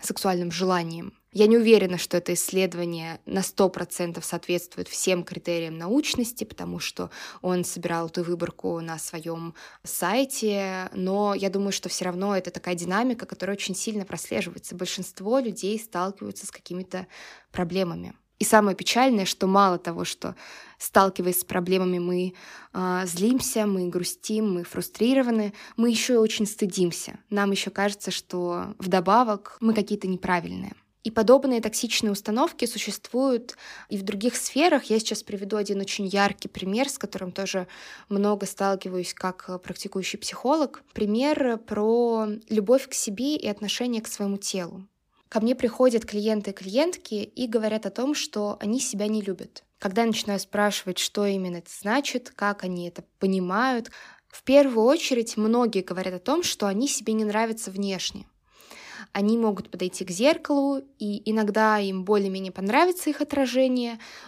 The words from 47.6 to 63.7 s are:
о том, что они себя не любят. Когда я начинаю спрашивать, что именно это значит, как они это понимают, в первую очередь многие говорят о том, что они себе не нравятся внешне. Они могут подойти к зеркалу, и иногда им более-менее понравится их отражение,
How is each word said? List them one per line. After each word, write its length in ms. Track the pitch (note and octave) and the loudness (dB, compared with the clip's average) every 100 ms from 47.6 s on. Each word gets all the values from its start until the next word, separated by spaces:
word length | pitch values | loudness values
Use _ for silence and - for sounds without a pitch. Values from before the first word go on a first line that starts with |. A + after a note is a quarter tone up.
| G#3+ G#3+ G#3 | 2 -2 -4
о 40 | |
том, 240 | G3 C4 | -4 -2
что 440 | D4 - G#3+ G#3 - | -2 -4 -4 -4 -4
они 180 | G#3 B3 | -2 -2
себя 300 | - G3+ G#3 | -2 -2 -2
не 140 | G#3+ | -2
любят. 420 | G3 F#3 - - _ - | -2 -6 -10 -18 _ -8
Когда 240 | G3+ F#3+ | -4 2
я 60 | A#3 | 2
начинаю 300 | A3 - G3 | 0 -2 -4
спрашивать, 600 | - G#3 G#3 G3+ - F3+ | -2 0 2 0 -6 -4
что 260 | - - | -4 0
именно 320 | G3+ G3 F#3 F3 | 0 0 -4 -8
это 140 | E3+ - | -12 -10
значит, 500 | G3 B3 C#4 B3 B3 - | -2 0 0 -4 -6 -4
как 280 | G3+ G3+ | -2 -2
они 220 | F#3 F3 F3 | -4 -6 -6
это 160 | E3+ - - | -10 -16 -2
понимают, 720 | G3 F#3+ F3+ G3 C4 B3 A#3 - - - _ | 0 2 0 2 2 0 -4 -14 -20 -20 _
в 140 | - | -10
первую 440 | - C#4 C#4 A3+ A3+ | 6 8 8 6 6
очередь 520 | D#4+ - B3 A3+ - | 4 4 0 0 0
многие 420 | G#3+ A#3+ A#3+ G3 | 2 4 4 0
говорят 320 | F#3 F3+ F#3 | -2 -4 -4
о 60 | F3+ | -4
том, 240 | - D#4 | 0 0
что 240 | F4 - G#3 | 0 0 0
они 200 | G3 C#4+ | 0 0
себе 280 | - G#3+ | -2 0
не 100 | A3 | 0
нравятся 460 | G#3+ G#3 A3+ A3 - | 2 2 0 -2 -8
внешне. 560 | F#3+ G3+ F#3 - - - _ _ _ - - - - G#3+ | -4 -4 -4 -6 -8 -16 _ _ _ -20 -20 -18 -18 -8
Они 240 | G#3 G3+ A#3 | 0 2 4
могут 340 | A3 G3 - | 2 0 -6
подойти 340 | F3+ F#3 - | -6 -6 -6
к 60 | F#3 | -8
зеркалу, 720 | F3 C4 E4 - C#4+ C#4 C#4 C4+ - | 2 2 2 2 0 2 -2 -6 -10
и 320 | G#3 G#3 G#3+ | -6 -6 -2
иногда 480 | A3 G#3 G#3 A3 G#3+ | 0 2 4 4 4
им 260 | G3 F#3+ | 0 -2
более-менее 460 | F#3 G#3 G3 F#3+ F#3+ | 2 2 2 -2 -6
понравится 600 | F#3 F#3+ B3 F4+ F4+ - | -6 0 4 4 2 -2
их 100 | D4 | -2
отражение, 760 | D4 C#4+ C4 B3 C4 | -2 0 2 4 2